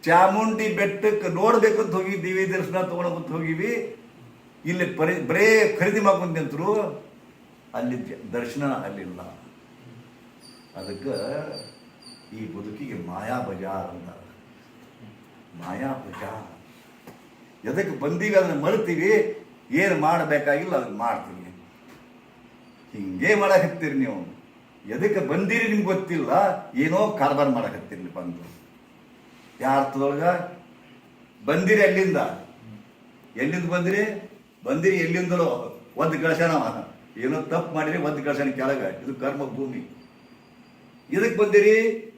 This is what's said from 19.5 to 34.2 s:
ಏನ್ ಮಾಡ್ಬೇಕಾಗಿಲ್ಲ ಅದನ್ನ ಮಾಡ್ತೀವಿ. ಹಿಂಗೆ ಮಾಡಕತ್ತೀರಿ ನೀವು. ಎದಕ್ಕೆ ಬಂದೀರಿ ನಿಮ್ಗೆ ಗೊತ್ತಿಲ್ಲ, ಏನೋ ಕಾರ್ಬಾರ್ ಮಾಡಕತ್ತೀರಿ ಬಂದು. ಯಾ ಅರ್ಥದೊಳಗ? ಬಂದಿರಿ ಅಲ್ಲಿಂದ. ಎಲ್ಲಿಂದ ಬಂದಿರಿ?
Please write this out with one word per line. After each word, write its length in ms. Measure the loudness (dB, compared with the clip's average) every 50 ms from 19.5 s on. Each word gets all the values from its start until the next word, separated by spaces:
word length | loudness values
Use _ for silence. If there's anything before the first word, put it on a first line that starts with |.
| -20 -20 -14 -2 0 2 2
ಏನ್ 180 | 2 2 2
ಮಾಡ್ಬೇಕಾಗಿಲ್ಲ 760 | 2 2 2 2 2 2 0 0 2 2 0 0 0 0 -2
ಅದನ್ನ 200 | -2 -2 -2 -6
ಮಾಡ್ತೀವಿ. 440 | -4 -2 -2 -2 -2 -6 -10 -14 -16 -16 -18 -18 -20 -20 -20 -20 -20 -20 -20 -20 -20 -20 -20 -20 -20 -20 -20 -20 -20 -20 -20 -20 -20 -20 -20 -20 -20 -20 -18 -14
ಹಿಂಗೆ 400 | -10 -8 -8 -6 -2 2 2 4
ಮಾಡಕತ್ತೀರಿ 640 | 4 4 6 6 6 4 4 -2 -2 -4 -2 0 0
ನೀವು. 200 | 0 0 -2 -6 -10 -12 -14 -20 -20 -20 -20 -20 -20 -20 -20 -20 -12 -8 -6
ಎದಕ್ಕೆ 260 | 0 0 2 2 2
ಬಂದೀರಿ 480 | 0 0 0 0 0 2 2 2 2 2
ನಿಮ್ಗೆ 180 | 2 2 2 2 0
ಗೊತ್ತಿಲ್ಲ, 360 | -2 -2 -2 -2 -2 0 2 4 4 4 4 0 -2 -8 -8 -2 0 0
ಏನೋ 320 | 2 4 2 2 2 2 0
ಕಾರ್ಬಾರ್ 300 | 0 0 2 2 2 2
ಮಾಡಕತ್ತೀರಿ 640 | 2 0 -2 -4 -8 -10 -12 -14 -14 -12 -12 -12 -10 -10
ಬಂದು. 360 | -10 -10 -10 -12 -14 -18 -20 -20 -20 -20 -20 -20 -20 -20 -20 -20 -20 -20 -20 -20 -20 -20 -20 -20 -20 -20 -16 -6
ಯಾ 200 | 0 2 2 2
ಅರ್ಥದೊಳಗ? 420 | 2 0 -2 -2 0 0 0 2 2 2 2 2 -2 -8 -12 -16 -20 -20 -20 -20 -20 -20 -20 -20 -20 -20 -20 -20 -20 -20 _ _ -2
ಬಂದಿರಿ 380 | 0 0 2 4 4 6 6 6
ಅಲ್ಲಿಂದ. 340 | 6 6 4 2 2 2 0 -2 -2 -6 -10 -14 -18 -20 -20 -20 -20 -20 -20 -20 -20 -20 -20 -20 -20 -20 -20 -20 -18 -8
ಎಲ್ಲಿಂದ 340 | -4 -4 -2 -2 -2 -2 -2
ಬಂದಿರಿ? 600 | -2 0 0 0 2 2 0 0 -2 -8